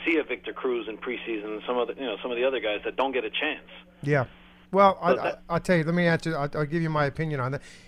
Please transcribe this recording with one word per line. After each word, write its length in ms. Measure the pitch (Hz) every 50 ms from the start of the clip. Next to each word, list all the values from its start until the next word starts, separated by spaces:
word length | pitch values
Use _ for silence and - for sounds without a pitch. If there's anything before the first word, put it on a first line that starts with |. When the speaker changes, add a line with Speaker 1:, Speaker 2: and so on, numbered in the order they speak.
| -
Speaker 1:
see 140 | 165 165 156
a 60 | 135
Victor 280 | - 127 - - -
Cruz 360 | - - - 131 123 117 104 110
in 100 | 107 92
preseason 460 | - 131 120 104 - 117 113 104 104
and 180 | 107 107 107 -
some 120 | - 123 123
of 100 | 120 117
the, 60 | -
you 100 | 131 135
know, 120 | 120 101 98
some 100 | - 127
of 60 | 120
the 80 | 120 127
other 160 | 135 135 117
guys 200 | 101 107 104 98 104
that 120 | 113 -
don't 160 | - 131 139
get 120 | 131 123 110
a 60 | 107
chance. 360 | - - 143 151 135 - - - - - - - - -
Speaker 2:
Yeah. 240 | - 143 147 139 120 - - - - - - - - -
Well, 260 | 180 190 202 190 185 -
I, 100 | 165 175
Speaker 1:
So 60 | -
that 260 | - - - - - - -
Speaker 2:
I, 60 | 170
I'll 60 | 165
tell 160 | 170 - 180
you, 80 | 165 151
let 100 | 160 170
me 120 | 175 175
answer, 300 | 170 165 160 - 165 160
I'll, 140 | 143 143 147 -
I'll 120 | 151 151
give 160 | 139 160 170
you 80 | 165 156
my 160 | 156 151 147
opinion 340 | 139 135 - 160 156 151 135
on 120 | 123 131
that. 100 | 139 139 - - - - -